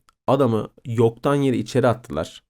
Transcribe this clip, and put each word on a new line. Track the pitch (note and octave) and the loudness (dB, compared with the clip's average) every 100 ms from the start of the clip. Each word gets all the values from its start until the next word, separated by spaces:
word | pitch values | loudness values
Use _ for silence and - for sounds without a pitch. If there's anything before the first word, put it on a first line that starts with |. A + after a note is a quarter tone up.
| _ _ - | _ _ -2
Adamı | C3+ B2+ A2 - _ - | 2 2 0 -4 _ -6
yoktan | A2+ A2+ A2+ C#3+ C#3+ | 0 0 0 -2 0
yere | C#3 A2+ | 0 -2
içeri | G#2+ - C3 | -2 0 0
attılar. | A#2+ - D2 E2+ - | 0 -4 -8 -8 -12